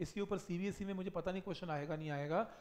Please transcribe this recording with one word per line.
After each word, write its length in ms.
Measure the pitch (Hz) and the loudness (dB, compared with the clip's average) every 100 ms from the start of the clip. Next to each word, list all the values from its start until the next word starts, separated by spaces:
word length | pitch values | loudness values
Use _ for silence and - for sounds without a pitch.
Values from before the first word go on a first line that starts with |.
इसके 200 | 165 202 | -2 0
ऊपर 180 | 202 196 | 0 0
सीबीएसई 460 | - 175 196 - | 0 0 2 0
में 100 | 196 | -2
मुझे 160 | 190 185 | 0 -2
पता 220 | 175 170 | 0 0
नहीं 100 | 190 | -2
question 280 | 190 170 175 | -2 -4 0
आएगा 260 | 147 147 156 | 0 0 -2
नहीं 140 | 156 | 0
आएगा, 360 | 143 147 170 226 - | 0 2 2 2 -4